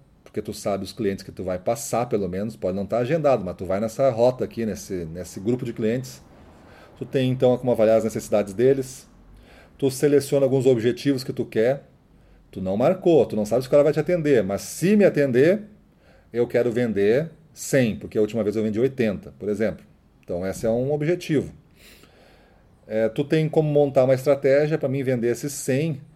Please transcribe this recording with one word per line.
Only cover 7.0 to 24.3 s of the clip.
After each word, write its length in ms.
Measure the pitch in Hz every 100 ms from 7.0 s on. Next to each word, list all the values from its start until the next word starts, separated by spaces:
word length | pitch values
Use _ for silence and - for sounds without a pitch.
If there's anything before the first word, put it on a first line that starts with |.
tem, 260 | 127 139 127
então, 280 | 127 127 123
como 120 | 127
avaliar 280 | 113 107 113
as 60 |
necessidades 500 | 110 110 - 107 101
deles. 520 | 95 123 135 131 - - - - - - - - -
Tu 140 | 139
seleciona 560 | 131 147 143 135 143 135
alguns 180 | 135
objetivos 580 | 127 123 113 117 139 135
que 80 | 127
tu 140 | 123
quer. 460 | 120 113 113 147 - _ _ _ _ - _
Tu 120 | -
não 120 | 92
marcou, 520 | 101 135 185 180 160 107
tu 100 | 107
não 80 |
sabe 160 | 104 117
se 80 | 131
o 20 |
cara 120 | 147
vai 100 | 143
te 80 | 147
atender, 420 | 151 180 147 131
mas 200 | 95 98
se 340 | - - 170 214
me 80 |
atender, 560 | 185 147 139 120 151 208 - - _ _ _ _ _
eu 140 | 113 120
quero 260 | 120 120
vender 560 | 113 123 101 101 123 165 - _
cem, 440 | - - 143 120 98
porque 200 | - 113
a 60 |
última 200 | 107 117
vez 140 | 104 104
eu 60 |
vendi 180 | 110 107
oitenta, 540 | 131 131 113 92 - -
por 120 | 98
exemplo. 340 | 101 110 - - _ _ _
Então 220 | - 90 95
esse 180 | 92
é 60 | 117
um 200 | 113 131
objetivo. 640 | 147 147 175 - 147 87 - _ _ - - - _ _ _ _ _ _ _ -
É, 240 | 107 113
tu 140 | -
tem 220 | 143 160 156
como 220 | 160 151
montar 360 | 147 143 131
uma 100 | 127
estratégia 640 | 131 135